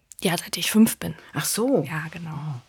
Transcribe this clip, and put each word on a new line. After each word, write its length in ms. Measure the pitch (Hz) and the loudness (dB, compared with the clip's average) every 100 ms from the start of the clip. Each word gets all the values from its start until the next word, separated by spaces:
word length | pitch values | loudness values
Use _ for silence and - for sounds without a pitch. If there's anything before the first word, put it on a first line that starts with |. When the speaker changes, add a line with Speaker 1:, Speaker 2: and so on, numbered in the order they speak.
| _ - | _ -4
Speaker 1:
Ja, 160 | 190 175 | -2 -2
seit 200 | - - | -4 -6
ich 120 | - | 2
fünf 280 | 220 226 - | 6 6 4
bin. 160 | 170 156 - | -6 -8 -8
Speaker 2:
Ach 120 | 151 156 | -4 -2
so. 400 | - 247 247 143 | 0 2 2 0
Speaker 1:
Ja, 120 | 156 160 | -4 -8
genau. 200 | 170 160 | -10 -10
Speaker 2:
Oh. 260 | 147 151 127 | -8 -8 -8